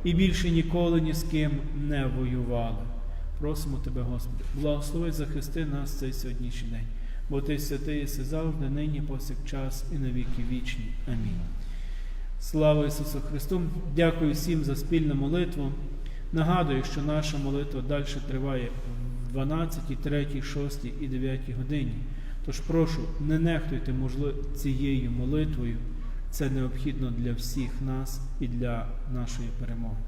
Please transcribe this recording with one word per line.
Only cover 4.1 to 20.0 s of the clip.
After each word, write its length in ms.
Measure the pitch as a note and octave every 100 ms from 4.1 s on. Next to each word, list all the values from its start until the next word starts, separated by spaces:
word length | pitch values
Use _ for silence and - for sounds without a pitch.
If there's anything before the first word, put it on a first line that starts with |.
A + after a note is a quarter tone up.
| A#2+ - - -
благослови, 580 | C#3 D3 D3 C#3+ E3+ E3+
захисти 540 | D3 C#3+ D3 C#3 E3 D3+
нас 320 | C#3+ C#3 -
цей 140 | C3
сьогоднішній 560 | - B2+ A#2+ A#2+ - A#2
день. 180 | A2+ A2 - - - -
Бо 100 | C#3
ти 180 | C#3 C#3+
святий 400 | D3 C#3 C#3+ D3
єси 260 | C#3 C#3+
завжди, 460 | C3 D#3 D#3+ C#3 C3+
нині, 300 | C#3+ D3+ C#3+
повсякчас 840 | C#3+ C3+ C#3 C#3 - C#3 C3 B2+ -
і 60 | D3
на 100 | C3
віки 340 | B2 A#2+ A#2+ A#2+
вічні. 340 | B2+ - - G#2+ - B2+
Амінь. 340 | A#2 G#2+ F2 F2 - - - - - - - - -
Слава 460 | - D#3 D3+ D3+ D3
Ісусу 340 | D3 C#3 C#3
Христу! 420 | - C#3+ - F3+ E3 - E3 C#3+
Дякую 360 | E3 E3 D3+
всім 320 | C3+ F3 D#3+
за 120 | C#3 C3+
спільну 380 | - E3 D3+
молитву. 580 | C#3 C#3 F3 E3+ D3 C3+ C#3 C#3+ - - - -
Нагадую, 520 | D#3+ D#3+ F3+ D3+ C3
що 180 | C3+ D3
наша 360 | D3 D#3 D3+ C#3+
молитва 420 | C#3 C#3 C#3+ C3+
далі 240 | B2+ C#3+ C#3+ C#3 B2+
триває 400 | C3 C#3 C3 A2+ - B2 A#2+ B2 B2+
в 80 | B2
дванадцятій, 640 | C3 C#3 D#3+ D#3+ - -
третій, 460 | C3